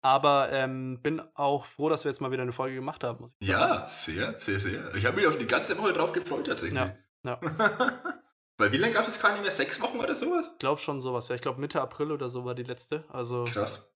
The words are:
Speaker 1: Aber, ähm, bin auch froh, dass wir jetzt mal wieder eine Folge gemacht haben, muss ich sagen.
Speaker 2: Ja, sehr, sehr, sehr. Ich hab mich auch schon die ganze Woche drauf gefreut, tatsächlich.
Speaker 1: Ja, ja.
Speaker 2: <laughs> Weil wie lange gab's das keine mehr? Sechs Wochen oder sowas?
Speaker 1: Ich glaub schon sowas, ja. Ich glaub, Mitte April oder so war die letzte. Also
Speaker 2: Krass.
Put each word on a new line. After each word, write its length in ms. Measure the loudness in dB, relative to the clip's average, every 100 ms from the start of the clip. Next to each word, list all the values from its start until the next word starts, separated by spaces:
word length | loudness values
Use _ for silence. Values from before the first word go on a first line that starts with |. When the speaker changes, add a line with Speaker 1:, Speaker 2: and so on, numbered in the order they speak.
Speaker 1:
Aber, 480 | 6 6 6 6 4
ähm, 480 | 2 0 -2 -6 -4
bin 200 | -2 -4 -6
auch 300 | -2 0 0
froh, 240 | -4 -2 0
dass 160 | 2
wir 60 | 0
jetzt 100 | -4
mal 100 | -4
wieder 120 | -2
eine 100 | -4
Folge 220 | -4 -6
gemacht 280 | -4 -8 -6
haben, 180 | -6 -6
muss 140 | -14 _
ich 80 | 0
sagen. 100 | 2
Speaker 2:
Ja, 260 | 4 2 0
sehr, 520 | 0 0 0 -4 -4
sehr, 220 | -2 0
sehr. 340 | 0 -2 -6
Ich 120 | 0 0
hab 100 | 4
mich 100 | 2
auch 40 |
schon 100 | 2
die 60 | 0
ganze 320 | 0 2 0
Woche 160 | 2
drauf 180 | 2 2
gefreut, 340 | 0 -2 -4 -2
tatsächlich. 320 | -2 -2 0
Speaker 1:
Ja, 160 | -2 -4 _ _
ja. 160 | -8 -4
Speaker 2:
<laughs> 640 | -6 2 2 4 0 0 -8 -8 _ _ _ _
Weil 120 | 4
wie 60 | 6
lange 160 | 4
gab's 140 | 4 0
das 120 | 4
keine 220 | 2 4
mehr? 100 | -2
Sechs 300 | 0 0 0
Wochen 180 | -4 -2
oder 160 | -2
sowas? 360 | -2 0 0 -2
Speaker 1:
Ich 60 | -4
glaub 200 | 0 0
schon 220 | -2 -4
sowas, 280 | -2 -4 -2
ja. 60 | -2
Ich 40 |
glaub, 160 | -2 -4
Mitte 220 | -2 -2
April 320 | -2 -4 -2
oder 160 | -2 -4
so 160 | -4
war 100 | -6
die 80 | -6
letzte. 400 | -6 -10 -6 -8 -6
Also 360 | -8 -4 -2
Speaker 2:
Krass. 480 | -2 0 -2 -4 -12